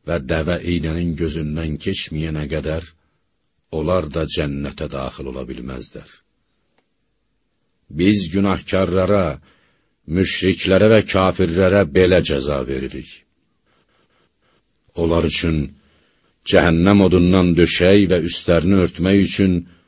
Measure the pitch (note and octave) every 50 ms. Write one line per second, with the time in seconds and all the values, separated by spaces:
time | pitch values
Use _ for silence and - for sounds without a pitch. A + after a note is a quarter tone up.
0 | - - E2+ E2 C2+ B1+ E2+ D#2+ D#2 E2 F2 E2 E2 F2 F2 E2+ D2+ D#2+ D#2+ E2+
1 | F2 E2+ D#2+ D2 E2+ D#2+ D2 E2 D#2 D2+ D2+ D#2+ D#2+ D#2+ D2+ D2 - G2+ F#2+ -
2 | - - D#2+ D2+ D#2 D#2+ D#2 D#2 D2+ C#2 D2+ D2+ C#2 D#2 D#2 D#2+ D#2+ - _ _
3 | _ _ _ _ _ _ _ _ _ _ _ _ _ - - D#2+ D2+ D#2 F#2 F#2
4 | E2 D2+ C#2 E2 D#2 D2+ - E2 D#2+ D2 C#2 C#2 C#2+ C#2 C#2 - D2+ D2 C2+ C#2
5 | C2 B1 - - C2+ C2 B1+ C2 C2 B1 C2 - B1 C2 C2 B1+ - - - -
6 | - - - _ _ _ _ _ _ _ _ _ _ _ _ _ _ _ _ _
7 | _ _ _ _ _ _ _ _ _ _ _ _ _ _ _ _ _ _ C#2+ D2+
8 | F2 G2+ G#2+ G#2 F#2 D#2 D#2+ G2 G2 G2+ F#2 F2+ - - - F#2 F#2+ F2 F2 F#2+
9 | F#2 F2+ G2+ G2+ F#2 D#2 C#2 B1+ _ _ _ _ _ _ _ _ _ _ _ _
10 | _ D2+ D#2+ F#2 F#2+ - - - F#2 F#2+ F2+ - - F2 F#2+ F#2 G2+ A2 A2 G#2+
11 | F#2+ - - G2 F#2+ F#2 F2+ F2+ F#2 E2 E2 F2+ F#2+ F#2 F#2 G2+ G2 D2+ C#2 F#2
12 | F#2 F2+ F#2 F2 D2+ D#2+ D#2 C#2 C2+ C#2+ D2 C2+ C2 C2 C2+ C2 C2 C2+ - C2+
13 | C2 - - - _ _ _ _ _ _ _ _ _ _ _ _ _ _ _ _
14 | _ _ _ _ _ _ _ _ _ _ _ _ _ _ _ _ _ _ - E2+
15 | E2+ E2 E2 E2 E2 D#2+ - - - E2 D#2+ D2+ C#2+ C2+ - _ _ _ _ _
16 | _ _ _ _ _ _ _ _ - - - F2+ D#2 F2 E2 E2 F2 G2 G#2 G2+
17 | G2 F#2 E2+ F2+ F2 F2 F#2 F#2+ F2+ F2 E2+ D#2+ E2+ D#2+ - - F2+ F2+ G2+ G#2
18 | G2+ E2+ F#2 F2 E2 F2 E2+ - - - F2 E2 D2+ F2+ G2 F#2+ F2+ D#2+ - -
19 | E2+ F#2+ G2 G2+ F#2+ - - - G2+ F#2+ F2+ F2 E2+ - - _ _